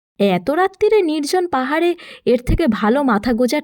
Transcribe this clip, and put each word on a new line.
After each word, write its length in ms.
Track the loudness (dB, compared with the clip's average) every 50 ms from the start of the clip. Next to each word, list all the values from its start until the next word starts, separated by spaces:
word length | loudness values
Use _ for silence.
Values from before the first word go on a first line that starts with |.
| _ _ _ -2
"এত 300 | 0 0 0 0 -2 -2
রাত্রিরে 520 | 0 0 0 -2 -2 0 0 2 2 2
নির্জন 460 | 2 0 -2 -4 -2 -2 -2 -2 -2
পাহাড়ে 480 | -2 -2 -4 -2 -2 -2 0 0 0 -2 -4 -8 -20 -16 -6 0
এর 160 | 0 0 0
থেকে 260 | 0 -2 -2 0 0
ভালো 360 | 0 0 0 0 0 2 2 2
মাথা 300 | 0 0 0 0 0 0
গোজার 280 | 0 0 0 0 -2